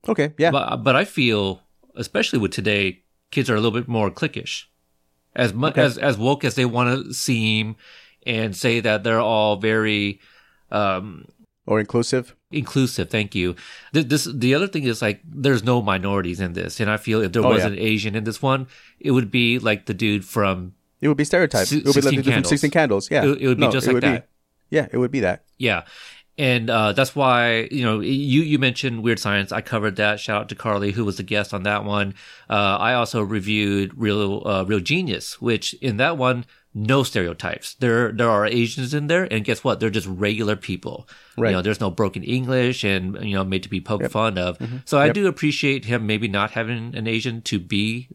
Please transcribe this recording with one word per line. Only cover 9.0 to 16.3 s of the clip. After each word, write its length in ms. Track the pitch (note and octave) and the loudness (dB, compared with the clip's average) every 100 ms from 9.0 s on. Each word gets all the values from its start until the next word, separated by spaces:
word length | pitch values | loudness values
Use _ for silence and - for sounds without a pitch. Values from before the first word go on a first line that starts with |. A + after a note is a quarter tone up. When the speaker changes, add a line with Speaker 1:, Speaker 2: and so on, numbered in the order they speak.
Speaker 2:
they're 160 | A2+ A2+ | 2 2
all 360 | A2 A2 G#2+ G2+ | 2 4 4 2
very, 640 | G#2+ A2 G#2+ G#2 G2+ G2 _ _ _ _ _ | 2 2 2 2 0 -4 _ _ _ _ _
um, 560 | G#2 G2+ F#2 G#2 D#2+ - _ _ _ - | -2 0 -2 -6 -14 -20 _ _ _ -2
Speaker 1:
Or 120 | G#2+ | -2
inclusive. 560 | G#2+ A#2+ A#2 B2+ B2 _ _ | 2 0 0 -2 -4 _ _
Speaker 2:
Inclusive, 580 | D3+ B2 C#3 B2+ - F2 | -6 -2 0 0 0 -2
thank 240 | A2 G#2 | -2 -2
you. 200 | G2+ F2+ F2 - - - | -2 -2 -4 -14 -20 -2
Th-, 140 | D3+ C3 | -2 0
this, 180 | D3 - | 0 -2
the 220 | A#2+ B2 | 0 2
other 140 | C#3 G3 | 2 0
thing 160 | E3 | -2
is, 180 | C3 A2 | -2 0
like, 180 | A2 G#2 - | -2 -2 -10
there's 360 | C#3+ C3+ B2 | -2 2 2
no 180 | G#2+ B2 | 2 2
minorities 580 | G2+ F#2+ G2 G2+ F2 | 2 0 0 0 -2